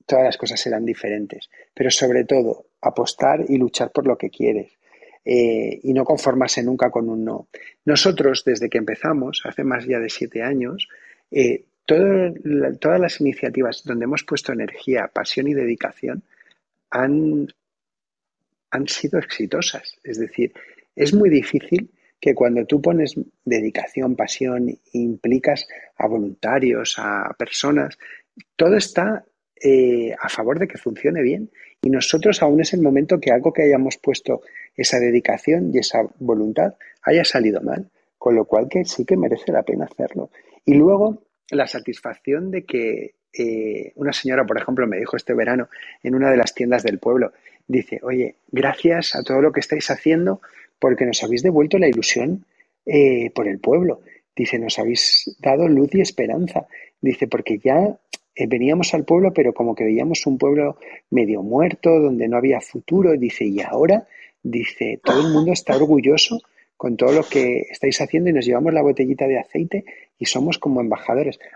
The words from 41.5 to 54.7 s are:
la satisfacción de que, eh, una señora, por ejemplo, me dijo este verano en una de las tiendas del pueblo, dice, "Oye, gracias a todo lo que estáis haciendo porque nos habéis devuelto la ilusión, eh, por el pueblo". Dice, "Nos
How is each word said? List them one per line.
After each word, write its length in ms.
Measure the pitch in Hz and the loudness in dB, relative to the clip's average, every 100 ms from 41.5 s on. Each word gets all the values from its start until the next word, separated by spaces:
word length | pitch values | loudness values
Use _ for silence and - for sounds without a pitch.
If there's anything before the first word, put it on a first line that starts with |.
la 160 | 143 131 | -4 -4
satisfacción 840 | 127 117 113 123 110 - 147 190 | -6 -10 -10 -12 -10 -4 -4 -4
de 120 | 185 | -8
que, 520 | - 123 113 113 - _ _ - | -4 -4 -2 -4 -8 _ _ -6
eh, 540 | 117 113 110 104 - - | -4 -4 -6 -6 -10 -6
una 180 | 143 | -6
señora, 320 | 135 135 131 117 | -4 -2 0 0
por 120 | 113 | -2
ejemplo, 300 | - 127 120 | -4 -2 -2
me 100 | 98 | -2
dijo 200 | 113 120 | -6 -6
este 160 | - | -4
verano 340 | 120 113 127 120 - - - | -2 0 -2 -4 -12 -20 -10
en 140 | 123 131 | -4 0
una 160 | 135 | 4
de 60 | 127 | 4
las 180 | 113 - | 2 0
tiendas 280 | 123 123 | 0 0
del 160 | 110 101 | 0 -2
pueblo, 340 | 117 127 113 - _ _ - | 0 2 0 -6 _ _ -4
dice, 320 | 127 - 113 | -4 -2 -8
"Oye, 320 | 123 127 120 - _ | -4 -2 -4 -6 _
gracias 640 | 131 139 135 165 170 165 143 | -2 -2 2 2 2 -2 -6
a 80 | |
todo 180 | 135 135 | -2 2
lo 100 | 143 | 2
que 80 | 135 | 2
estáis 300 | - 151 - | -4 -4 -4
haciendo 500 | 139 156 160 180 196 - - - - | -2 2 2 2 -4 -8 -20 -20 -2
porque 260 | 135 123 123 | 0 2 0
nos 160 | 113 | -2
habéis 200 | 110 120 | -2 0
devuelto 340 | 180 156 151 196 | 2 2 4 4
la 100 | 165 | 4
ilusión, 580 | 120 - 117 135 190 - _ _ _ - | 2 0 -2 -2 -4 -10 _ _ _ 0
eh, 440 | 147 135 123 117 127 | 4 4 4 -2 -4
por 120 | 107 | -4
el 120 | 98 | -2
pueblo". 420 | - 156 180 117 - _ _ - | 2 2 2 -2 -10 _ _ -6
Dice, 220 | 117 117 | -4 -2
"Nos 220 | 113 | -4